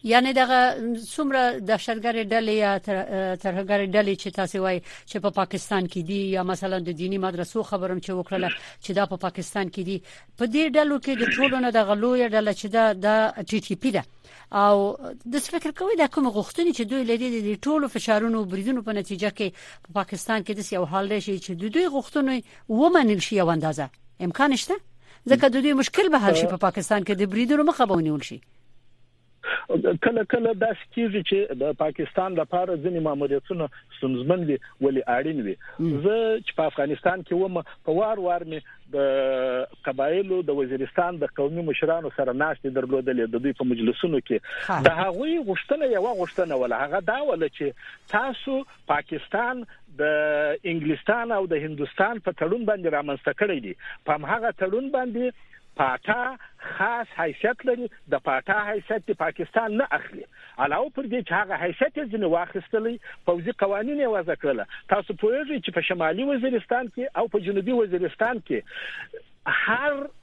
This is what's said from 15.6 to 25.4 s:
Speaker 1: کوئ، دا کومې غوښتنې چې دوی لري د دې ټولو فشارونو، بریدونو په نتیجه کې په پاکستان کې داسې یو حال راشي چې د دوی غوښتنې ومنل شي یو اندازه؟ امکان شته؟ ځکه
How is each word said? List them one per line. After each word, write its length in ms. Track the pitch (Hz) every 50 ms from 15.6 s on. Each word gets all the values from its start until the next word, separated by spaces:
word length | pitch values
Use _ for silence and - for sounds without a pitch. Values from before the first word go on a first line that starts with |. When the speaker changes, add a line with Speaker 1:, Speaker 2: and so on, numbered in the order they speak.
| - 311 294 -
Speaker 1:
کوئ، 160 | 370 392 453 339
دا 80 | 311
کومې 240 | 262 - 320 277 254 202
غوښتنې 360 | 214 190 - - - 339 349 -
چې 80 | - 233 202
دوی 120 | 247 269 254 226
لري 180 | 233 226 247 254
د 80 | 240 226 208
دې 80 | 202 214 202 -
ټولو 220 | 277 302 311 285 254 -
فشارونو، 500 | 226 - - 220 208 220 233 226 220 214 185
بریدونو 320 | 185 190 196 233 269 247 208 220
په 40 | 214 202
نتیجه 320 | 190 - 202 180 202 208 196 -
کې 100 | 214 190 180 - - - - - -
په 40 | - 165 202
پاکستان 420 | 190 - - 175 - - 226 220 185
کې 100 | - 208 202
داسې 140 | 202 - -
یو 120 | 185 180
حال 280 | 147 170 196 196 202 214
راشي 260 | 208 190 208 196 185
چې 140 | - - 185 165 185
د 20 | 220 208
دوی 120 | 320 370
غوښتنې 500 | 349 277 277 - - - 294 277 262 262 247 - _ - - - -
ومنل 560 | 226 220 285 349 359 339 277 220 208 185 160 -
شي 80 | 220
یو 140 | 196 180 165
اندازه؟ 380 | 170 160 147 156 151 147 143 131 - _ - - - _
امکان 360 | - 180 170 - 269 294 269
شته؟ 200 | 233 - - 370 403 - - - - - - - - _
ځکه 200 | 233 262 240